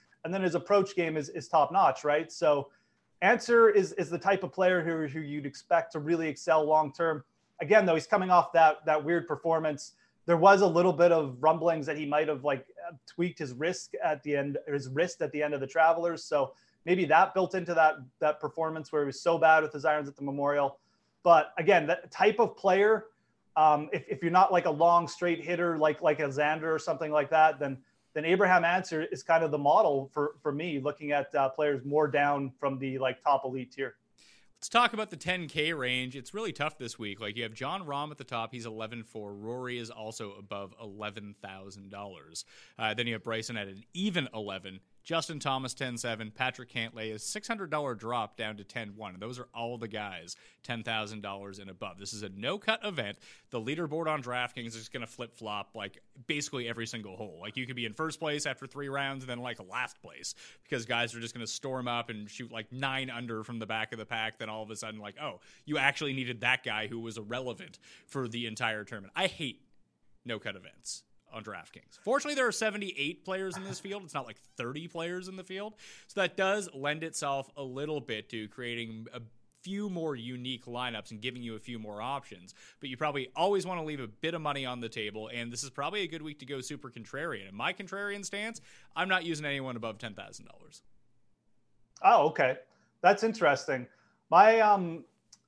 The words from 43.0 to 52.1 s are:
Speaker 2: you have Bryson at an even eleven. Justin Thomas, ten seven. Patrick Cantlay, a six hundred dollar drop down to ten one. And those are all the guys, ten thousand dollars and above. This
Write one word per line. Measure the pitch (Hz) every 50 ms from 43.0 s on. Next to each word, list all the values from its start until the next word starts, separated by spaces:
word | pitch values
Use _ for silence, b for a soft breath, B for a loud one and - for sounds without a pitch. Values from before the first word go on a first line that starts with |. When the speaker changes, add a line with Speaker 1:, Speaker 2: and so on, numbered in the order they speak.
| 117
Speaker 2:
you | 120
have | 113 104
Bryson | - 117 113 113 110 - 117 107
at | 101 98
an | 98 101 - _
even | - 175 196 214 170 175 131 110
eleven. | - 110 104 101 95 95 95 95 92 98 - _ _ _
Justin | _ - 165 165 - - 156 139
Thomas, | - 143 131 131 131 120 -
ten | - 139 127 120 113
seven. | - 120 113 110 110 107 -
Patrick | - 127 127 - - 120 -
Cantlay, | - 120 113 113 117 113 110 110
a | 110 107
six | - - - 214 -
hundred | - 226 202 190 147
dollar | 156 151 147 131 117
drop | 101 110 113 123 117 107 104 _ -
down | 110 107 107
to | 104 95
ten | - - 120 110 104 101
one. | 107 107 98
And | 90 92
those | 101 120 123 127
are | 120 - -
all | 117 117 120 123
the | 113 117
guys, | 104 107 104 104 101 92 82 85 87 b b b b b b
ten | - - 120 113
thousand | - 117 113 110 107 104 110 107
dollars | 101 98 98 98 101 101 95 104
and | 98 98
above. | 92 - 107 95 87 92
This | 101 -